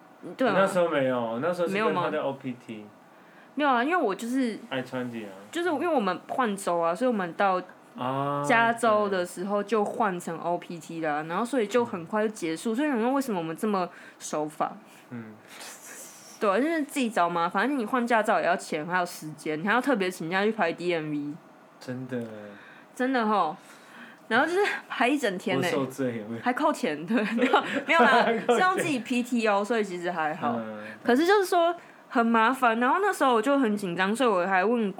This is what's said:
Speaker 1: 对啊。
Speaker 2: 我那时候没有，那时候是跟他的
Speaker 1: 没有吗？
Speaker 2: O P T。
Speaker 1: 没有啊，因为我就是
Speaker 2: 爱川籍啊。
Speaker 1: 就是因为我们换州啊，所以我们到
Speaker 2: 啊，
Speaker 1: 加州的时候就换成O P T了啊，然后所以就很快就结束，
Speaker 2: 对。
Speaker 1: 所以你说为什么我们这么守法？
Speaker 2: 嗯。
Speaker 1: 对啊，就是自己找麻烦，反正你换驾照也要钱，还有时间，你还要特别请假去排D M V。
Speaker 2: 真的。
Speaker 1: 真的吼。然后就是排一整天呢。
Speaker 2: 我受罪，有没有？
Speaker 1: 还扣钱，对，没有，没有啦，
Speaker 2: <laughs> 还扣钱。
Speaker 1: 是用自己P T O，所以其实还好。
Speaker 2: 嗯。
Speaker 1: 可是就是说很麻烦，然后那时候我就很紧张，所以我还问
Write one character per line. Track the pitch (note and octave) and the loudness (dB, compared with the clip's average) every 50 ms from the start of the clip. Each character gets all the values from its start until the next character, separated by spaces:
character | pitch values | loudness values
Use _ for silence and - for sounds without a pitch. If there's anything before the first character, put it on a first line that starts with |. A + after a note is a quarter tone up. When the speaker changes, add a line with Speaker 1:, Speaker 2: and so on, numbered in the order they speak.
| - - - - - D#3+ F3+ - | -20 -20 -20 -18 -16 -14 -6 -2
Speaker 1:
对 | - A#3 | 0 2
啊。 | G3 | 4
Speaker 2:
我 | F3+ | 4
那 | G3 | 2
时 | F#3+ F#3+ F3+ | 2 2 2
候 | F3 E3+ | 2 2
没 | D#3 C#3+ C3+ | 2 2 2
有， | C3 B2+ B2 A#2 A2+ A2+ A#2 | 2 0 0 -2 -2 -4 -2
那 | C#3 E3+ F3+ | -2 -2 -2
时 | F3 | -2
候 | F3 E3 | -2 -2
是 | F#3+ | 0
跟 | G3+ A3 A3 G3 | 0 0 0 0
他 | F3+ F3 | 0 -2
的 | D#3 | -2
Speaker 1:
没 | D3+ D3+ | -2 -2
有 | C#3 | -2
吗？ | C#3 | -4
Speaker 2:
O | C3+ C3+ | -6 -6
P | - C3 A#2+ A#2+ - | -8 -10 -10 -10 -12
T。 | - A2 G#2+ G#2 G#2 - - - - - - - - - - - - - | -14 -14 -14 -14 -18 -20 -20 -20 -20 -20 -20 -20 -20 -20 -20 -20 -12 -4
Speaker 1:
没 | - D4+ | 0 2
有 | C#4+ | 2
啊， | C4 A#3 A#3+ | 2 2 2
因 | D4 | 2
为 | F4 F4+ | 2 2
我 | D4+ G#3 F#3 | 2 0 0
就 | - A#3 | -2 -4
是 | A3+ B3+ C4+ C4 A#3 G#3 - - - | -4 -2 0 0 0 -2 -6 -8 -6
Speaker 2:
爱 | - C3 | -6 -6
川 | B2 - C3 B2+ B2 B2 | -6 -6 -6 -6 -6 -6
籍 | A#2 A2+ G#2+ | -8 -8 -10
啊。 | G2+ F#2+ F#2+ G2+ - | -10 -12 -16 -18 -10
Speaker 1:
就 | - D#4+ | -6 -4
是 | F4 F4+ | -2 -2
因 | D#4 B3+ | 0 0
为 | D#4+ F4+ | 0 0
我 | D#4+ - | 2 2
们 | - F#3 F3+ - - - | 2 0 -2 -4 -6 -6
换 | - - B3+ A3 G3+ | -2 -2 0 0 -2
州 | G3 - F#3 F3 E3+ | -2 -2 -2 0 2
啊， | E3 E3 E3+ | 2 0 0
所 | F3+ B3+ | 0 0
以 | C4 | 0
我 | B3 | 0
们 | G3+ F#3 E3+ D#3+ | 0 -2 -4 -2
到 | - G#3 G3 F#3 F3+ F3+ - - - - - - - | 0 2 2 2 0 -2 -6 -14 -20 -20 -20 -10 -6
Speaker 2:
啊， | B2+ B2+ C3+ C#3 C#3 C#3+ C#3+ C#3+ C#3+ D3 | -4 -2 -2 -2 -2 -2 -2 -2 0 2
Speaker 1:
加 | B3 A3+ A#3 A3+ | 4 4 4 4
州 | A#3 A#3 - A3+ G#3+ G#3 G#3 G3+ | 2 2 2 2 4 4 2 2
的 | G3 F#3 F3 | 0 -2 -2
时 | F3 - F3 F3+ | -4 -6 -8 -4
候 | G3 G#3 G3+ | -2 -2 -2
就 | G3+ G3+ A#3 G#3+ G3+ | 0 0 0 0 0
换 | G3+ - - A#3 G3+ F#3 F3 | 0 0 0 0 0 0 -2
成 | - - E3 D#3 | -6 -8 -8 -6
O | - E3+ F3 E3+ | -4 -2 -4 -4
P | - - F3+ E3 | -4 -8 -12 -12
T | - - E3 E3 | -12 -10 -8 -4
了 | D#3+ D#3 D3 | -2 -2 -2
啊， | D3 D#3 D#3+ | -2 -4 -4
然 | E3+ F#3+ | -4 -4
后 | A#3 | -2
所 | A#3+ - C4 | 0 0 0
以 | G#3+ G3+ | 0 2
就 | - B3 A#3 | 2 0 0
很 | A3+ - F3+ E3 | 0 -2 -8 -8
快 | E3+ - G#3+ G#3+ | -4 -2 0 0
就 | A3 G#3 | -2 -2
结 | - - D#3+ D#3+ | -4 -4 -4 -4
束， | D#3+ - A#3 | -4 -4 -4
Speaker 2:
对。 | A3+ A3+ | -2 0
Speaker 1:
所 | D4+ | 0
以 | D4+ | 0
你 | C4+ A3 | 0 0
说 | A3 B3 | 0 0
为 | C4+ C#4 | 0 0
什 | B3+ B3 G#3 | -2 -2 -4
么 | F3+ | -4
我 | E3 | -4
们 | D#3+ E3 D#3+ | -6 -6 -4
这 | - A3 | -2 -2
么 | G3+ F#3+ F3+ - - - - - - - | 0 0 -2 -4 -6 -14 -20 -20 -20 -16
守 | - - - D#3 D3+ D3+ | -10 -6 -4 -4 -4 -4
法？ | D3+ - D#3 - - G3+ - - - - - - | -4 -4 -4 -6 -6 -10 -18 -20 -20 -20 -18 -14
Speaker 2:
嗯。 | B2+ A#2+ A2+ A2 A2 A2+ - - - - - - - - - - - - - - - - - - - - | -14 -14 -12 -14 -18 -20 -20 -20 -18 -18 -16 -16 -16 -16 -18 -18 -16 -16 -18 -18 -20 -20 -20 -20 -6 0
Speaker 1:
对 | - G3+ | 2 2
啊， | F#3 G#3+ | 4 4
就 | C4 | 2
是 | D#4+ E4+ D#4+ | 2 0 0
自 | C#4+ C#4+ - C#4+ | -2 -2 -2 0
己 | B3+ A3 | 0 0
找 | - F#3+ E3+ E3+ | 2 2 2 2
麻 | F3 E3+ E3+ F3 | 2 0 0 0
烦， | - G3 | 2 0
反 | G3+ B3+ | 0 0
正 | D4 C4+ | 0 -2
你 | G#3+ | -2
换 | G#3+ - B3+ A#3 A#3 | -2 0 -2 2 2
驾 | A#3+ A3 G#3 | 2 2 4
照 | A3 G#3 E3+ | 4 2 2
也 | D3+ D#3+ | 2 2
要 | F3+ F#3+ | 0 0
钱， | - - - D#3 D3+ F3 | -2 -4 -6 -6 -4 -2
还 | F3 F#3 | -2 -2
有 | F3 | -2
时 | F3 - - - D#3 D3+ | -2 -6 -10 -12 -12 -12
间， | - - E3 D#3 D3+ | -8 -6 -6 -4 -2
你 | E3 G#3 | 0 0
还 | G#3+ | 2
要 | B3 | 2
特 | B3+ C4+ C4+ | 2 2 0
别 | G3+ F#3 F#3 | 2 0 -2
请 | F#3 - E3 D#3+ | -4 -6 -6 -2
假 | F3+ F#3+ G3+ | 0 0 0
去 | G#3+ | 0
排 | G#3+ A3 F3+ E3 E3 | 2 0 0 0 -2
D | - E3+ F3 | -2 -2 -2
M | F3 E3 D#3 D3+ | -2 -2 -2 -4
V。 | D3+ D3 C#3+ D3 D3 - - - - - - - - - | -4 -4 -4 -6 -8 -12 -16 -20 -20 -20 -20 -20 -20 -16
Speaker 2:
真 | - - B2+ B2 C3 B2 | -12 -10 -8 -8 -8 -6
的。 | C3 A#2+ A#2 A2 G#2+ G#2+ G#2 G#2 G#2 - - - - - - - - | -6 -6 -6 -8 -10 -14 -14 -16 -18 -18 -20 -20 -20 -20 -20 -16 -6
Speaker 1:
真 | - B3+ B3+ C4+ | -4 -2 0 2
的 | B3 A3 G#3+ | 2 2 2
吼。 | G#3+ G3+ D#3 D#3 D#3 - - - - - - - - - - - - - - - | 2 2 2 0 -2 -8 -14 -20 -20 -20 -20 -20 -20 -20 -20 -20 -20 -20 -4 0
然 | A3 A#3+ | 2 2
后 | D4 E4 | 2 2
就 | F4 | 2
是 | F#4+ G#4 - - - - - | 2 0 0 -2 -4 -8 -10
排 | - - A#3+ B3 | -2 0 2 2
一 | D4 | 2
整 | C#4 C4+ G#3+ F3+ F#3+ | 2 0 -2 -2 -2
天 | - G#3+ F#3 - | -2 -2 0 0
呢。 | - F3 | 0 0
Speaker 2:
我 | |
受 | E3 C#3+ C3+ | 0 0 -2
罪， | B2+ - - C3+ B2+ A#2 A#2 | -4 -4 -2 -2 -2 -2 -4
有 | G#2 A2 | -6 -8
没 | A#2 A#2 | -8 -4
有？ | |
Speaker 1:
还 | - B3 | -2 -2
扣 | B3+ - D4+ D#4+ D4 | -2 0 0 0 0
钱， | - - F3+ D3+ D3 D#3+ | 0 -2 -4 -4 -4 -4
对， | E3+ A3 B3+ G#3+ G3 A3 | -2 0 0 0 0 0
没 | A#3 B3 | 0 2
有， | C4 - D4 - - - C#4+ - | 4 4 2 2 0 -2 -4 0
没 | - D#4 | 2 4
有 | E4+ | 6
啦， | B3 - | 6 6
Speaker 2:
<laughs> | C4 A#3 G#3+ | 6 6 4
还 | G#3+ A#3 A3 | 4 2 0
扣 | E3+ - | 2 2
钱。 | A#3+ | 4
Speaker 1:
是 | A3 | 4
用 | C4+ F#4 F#4+ - | 4 4 2 2
自 | - | 0
己 | - C#4+ B3 | 0 0 -2
P | G#3+ - B3 A#3+ | -2 -2 -2 -2
T | A#3+ A#3+ B3+ A#3 A3 A3 | 0 0 0 0 2 2
O， | G3+ G3 G#3 | 2 2 0
所 | G#3 B3 A3+ | 0 0 0
以 | G#3 | 0
其 | F#3+ F3 F3+ | -2 -4 -4
实 | F3 F3+ | -4 -4
还 | F3 E3+ D#3 D3+ D#3 | -2 -2 -2 -2 -2
好。 | - - D3 A#2+ A#2 | -2 -2 -2 -2 -2
Speaker 2:
嗯。 | A2 A2 G#2+ G#2+ G#2+ - - - - | -6 -8 -10 -12 -12 -14 -14 -4 2
Speaker 1:
可 | B3 B3 | 2 4
是 | B3+ E4 E4+ | 4 6 6
就 | G4+ G#4+ | 6 4
是 | F#4+ | 4
说 | F4+ G4 F4 E4 E4+ F4 E4+ - - - - - - | 4 4 4 4 2 0 -2 -8 -18 -20 -20 -18 -2
很 | - B3 A3+ | 0 2 2
麻 | A#3 A#3 A3+ A3 A#3 | 4 4 4 4 4
烦， | C4 B3+ C4 A#3 A3+ A#3 | 4 4 4 2 4 4
然 | B3 B3+ | 4 2
后 | D4+ F4+ | 4 4
那 | G4 G#4 F#4 | 2 0 2
时 | - D4+ | 2 2
候 | C4+ A#3+ | 4 4
我 | A3 | 4
就 | A3 C4+ C#4+ C#4 | 4 4 4 4
很 | C4+ A3 G#3 G#3 | 4 2 2 0
紧 | G3+ F3+ E3+ | -2 -4 -2
张， | E3+ F#3+ F#3+ G#3+ | 0 0 0 2
所 | A#3 C4+ | 2 2
以 | A#3+ | 2
我 | G3+ F3+ F3 F#3+ | 4 2 2 4
还 | G3 F#3 F#3 | 4 4 4
问 | G#3 B3 A#3+ A3 G3 F#3 - | 4 2 2 0 -2 -2 -2